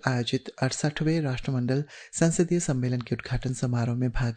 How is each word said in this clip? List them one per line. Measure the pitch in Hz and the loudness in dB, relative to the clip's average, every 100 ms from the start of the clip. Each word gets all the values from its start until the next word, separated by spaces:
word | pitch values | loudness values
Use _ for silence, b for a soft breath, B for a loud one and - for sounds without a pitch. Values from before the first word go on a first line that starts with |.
| - | 0
आयोजित | 123 120 131 - - | 0 0 -2 -4 -2
अड़सठवें | 131 - 151 147 156 165 | -2 0 -2 0 0 0
राष्ट्रमंडल | 147 127 - 131 123 131 151 B B | 0 -2 -2 0 2 0 -2 B B
संसदीय | - 165 165 170 175 | 2 2 4 2 2
सम्मेलन | - 131 127 123 | 0 0 0 -2
के | - | -2
उद्घाटन | 123 - 127 127 | -6 -2 -2 -2
समारोह | 127 131 120 120 120 | -2 0 0 0 2
में | 123 | 0
भाग | 113 123 | 2 0